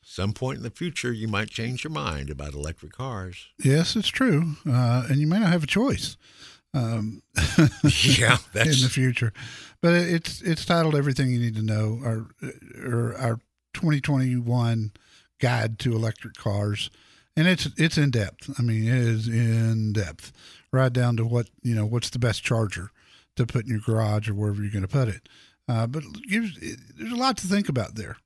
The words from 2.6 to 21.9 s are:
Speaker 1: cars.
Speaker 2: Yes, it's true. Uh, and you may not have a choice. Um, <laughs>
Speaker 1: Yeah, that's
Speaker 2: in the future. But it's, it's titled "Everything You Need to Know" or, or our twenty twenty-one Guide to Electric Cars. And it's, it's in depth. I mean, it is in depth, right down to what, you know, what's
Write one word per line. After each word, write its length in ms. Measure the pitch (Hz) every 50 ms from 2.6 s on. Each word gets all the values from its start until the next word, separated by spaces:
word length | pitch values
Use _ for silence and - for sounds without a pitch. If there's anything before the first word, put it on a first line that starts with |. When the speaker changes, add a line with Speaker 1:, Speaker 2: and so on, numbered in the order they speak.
| 73 78 82 _ - 76 -
Speaker 1:
cars. 540 | - 127 135 123 101 92 92 87 - - - _ _
Speaker 2:
Yes, 380 | - 143 135 151 170 - -
it's 120 | 226 202 -
true. 480 | - - 262 254 180 143 170 165 147 - - 160
Uh, 380 | 127 123 127 120 120 127 123 113
and 80 | 139 135
you 80 | 151
may 120 | 151 170 208
not 120 | 226 175 170
have 100 | 180 156
a 40 | 135
choice. 500 | - 196 233 277 247 - - - - _ _ - - - - - - - _ _ -
Um, 480 | 139 120 113 113 113 107 110 113 - _ _
<laughs> 60 | _ - - - - - 160 135 - - -
Speaker 1:
Yeah, 540 | 147 - - - 127 139 - 117 113 123 - - - -
that's 240 | 101 113 160 151
Speaker 2:
in 60 | 131 127
the 80 | 127 -
future. 400 | 135 131 131 120 - - 113 - - - - - - - - - _
But 140 | - 170 170
it's, 480 | 175 175 175 175 165 160 - - - -
it's 240 | - 156 - -
titled 300 | - 180 170 165 160 151
"Everything 340 | 143 139 147 131 127 143 127
You 80 | 123 120
Need 160 | 120 117 110
to 80 | 110 107
Know" 360 | 110 107 107 107 107 110 117 139
or, 220 | 120 113 113 113 - - _ - - - - - - - - 123
or 320 | 127 120 117 117 117 -
our 240 | - 131 120 113 113 _ _ _ _ _ _ _
twenty 280 | - - 160 151 143 131
twenty-one 880 | - 147 135 131 127 123 123 120 117 120 123 120 117 117 113 110 107 - - _ _ - - _ _ _ _
Guide 380 | - 123 120 117 110 113 113 -
to 160 | - 131 117
Electric 400 | 110 113 113 107 - - 113 -
Cars. 560 | - - 113 101 101 104 104 104 104 - - _ - - _ _ _ _ _ _
And 140 | - 156 180
it's, 200 | 185 - - 151 - -
it's 180 | 156 135 -
in 140 | - 147 143
depth. 400 | 123 120 104 92 - _ - - 135 -
I 40 | 120
mean, 240 | 117 113 110 110
it 80 | 113 123
is 340 | 127 120 117 113 110 110 117
in 680 | 113 113 120 117 113 113 113 113 113 110 110 107 104
depth, 360 | 107 101 82 76 - - - - - - - - - _ _ -
right 200 | 131 131 131 123
down 240 | 123 123 120 120
to 80 | 113 113
what, 240 | 117 117 120 117 - _ _ _
you 120 | 120 117
know, 120 | 110 104
what's 240 | 107